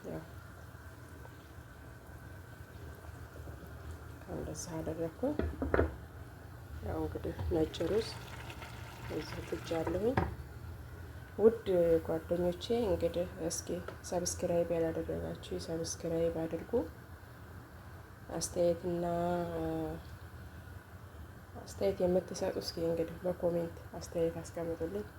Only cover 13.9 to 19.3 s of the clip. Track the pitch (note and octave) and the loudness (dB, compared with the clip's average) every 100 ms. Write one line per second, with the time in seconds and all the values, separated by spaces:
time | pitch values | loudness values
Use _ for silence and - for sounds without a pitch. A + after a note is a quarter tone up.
13.9 | - - F3+ F3 - F3 E3+ E3+ E3+ D#3+ | -8 -2 0 0 0 4 4 4 4 4
14.9 | E3 E3 E3 E3 E3 - F3+ F3 E3 E3 | 2 0 -2 -2 -4 -4 -6 -2 -2 -2
15.9 | - E3+ E3 E3 D#3+ D#3+ D#3+ - A#3+ D4+ | -2 0 4 4 4 0 -2 2 2 2
16.9 | - - - - - - - - - - | -6 -12 -14 -14 -14 -14 -12 -12 -14 -12
17.9 | - - - - E3 E3 F3+ F3 E3+ F3+ | -14 -14 -14 -6 -2 0 6 6 6 2
18.9 | E3+ F3 E3+ F3 | 2 2 4 4